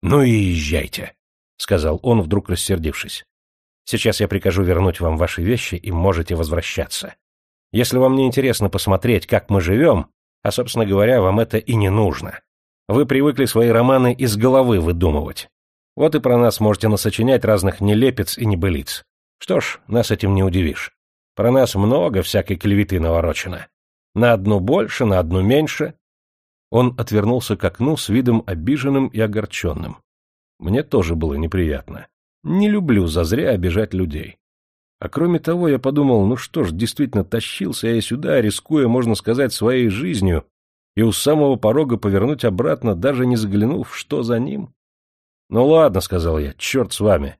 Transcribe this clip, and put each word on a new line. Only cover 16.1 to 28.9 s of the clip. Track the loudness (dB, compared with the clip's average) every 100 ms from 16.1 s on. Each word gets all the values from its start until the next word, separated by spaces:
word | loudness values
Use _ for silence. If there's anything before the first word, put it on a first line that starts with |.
| 2
и |
про | 2 4
нас | 4 2
можете | 0 2 0
насочинять | 0 -2 0 2 2
разных | 4 2 2 0
нелепец | 0 4 2 0 -6 -4
и | -2
небылиц. | 0 0 -2 -6 -12 _ _ _ _
Что | -2 -2
ж, | -2 -10 -2
нас | -2 0
этим | 0 0
не | 2
удивишь. | 2 2 0 -4 -12 _ _ _ _ -2
Про | 2
нас | 4 2 2
много | 2 2 2 0
всякой | 0 -2 -2 -2
клеветы | 0 2 2 0
наворочено. | 0 0 0 -4 -8 -12 -16 _ _ _ _ 2
На | 2
одну | 4 2 0
больше, | 2 0 0 -2
на | 2 2
одну | 2 0
меньше. | 2 2 0 -4 -6 -8 _ _ _ _ _ _ _
Он | 0 0 -2
отвернулся | -2 0 0 -2 -2 -4
к | -4
окну | -2 -2 -2
с | -2
видом | 0 2 0 -2
обиженным | -6 -2 -2 0